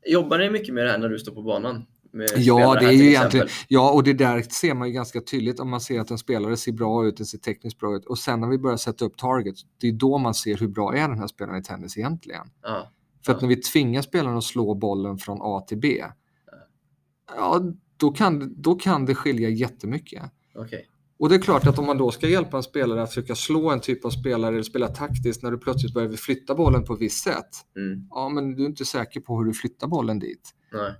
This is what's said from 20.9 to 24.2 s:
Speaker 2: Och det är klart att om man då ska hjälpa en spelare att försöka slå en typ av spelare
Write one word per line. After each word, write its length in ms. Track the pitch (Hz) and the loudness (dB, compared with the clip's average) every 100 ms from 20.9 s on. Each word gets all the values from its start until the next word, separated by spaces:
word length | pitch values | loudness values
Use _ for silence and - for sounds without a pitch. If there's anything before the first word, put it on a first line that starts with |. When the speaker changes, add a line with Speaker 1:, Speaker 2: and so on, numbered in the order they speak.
| _ _ _ | _ _ _
Speaker 2:
Och 100 | 151 | 4
det 60 | |
är 60 | 185 | 4
klart 260 | 190 147 147 | 4 4 4
att 120 | 131 | 4
om 80 | 147 | 0
man 120 | 139 | 2
då 120 | 127 | 0
ska 180 | - 160 | 0 0
hjälpa 280 | 185 160 135 | 2 0 -4
en 60 | |
spelare 400 | 127 147 123 113 | -6 -2 0 0
att 60 | 113 | -4
försöka 260 | - 131 | -6 -6
slå 360 | 117 - 160 156 | -6 0 0 2
en 100 | 131 | -2
typ 240 | - 127 | -2 -4
av 60 | 123 | -4
spelare 420 | 127 | -4